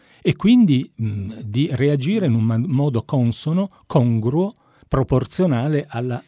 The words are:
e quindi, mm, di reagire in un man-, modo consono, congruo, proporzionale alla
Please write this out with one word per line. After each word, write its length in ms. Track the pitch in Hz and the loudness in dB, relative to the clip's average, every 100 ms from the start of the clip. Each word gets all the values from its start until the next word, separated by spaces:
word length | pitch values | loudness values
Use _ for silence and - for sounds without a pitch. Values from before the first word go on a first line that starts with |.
| _ _ | _ _
e 160 | 180 - | -2 2
quindi, 560 | 196 247 208 131 - - | 4 6 6 2 -2 -6
mm, 320 | 110 104 95 - | -6 -6 -8 -10
di 260 | 107 117 165 | -6 -2 -2
reagire 520 | 131 143 147 139 220 175 | 0 0 0 0 0 0
in 80 | |
un 100 | 113 | 2
man-, 220 | 110 113 131 | 2 0 0
modo 360 | 127 143 117 | 0 0 -2
consono, 640 | - 139 117 - 151 175 196 _ - | -2 -2 0 -2 -4 -2 -4 _ -2
congruo, 680 | 160 123 113 113 151 196 - _ _ _ | 0 2 0 0 -2 -2 -6 _ _ _
proporzionale 1000 | 135 131 127 117 - 180 120 143 151 - | -2 0 0 0 -2 0 0 0 -2 -4
alla 340 | 113 123 120 | -6 -6 -8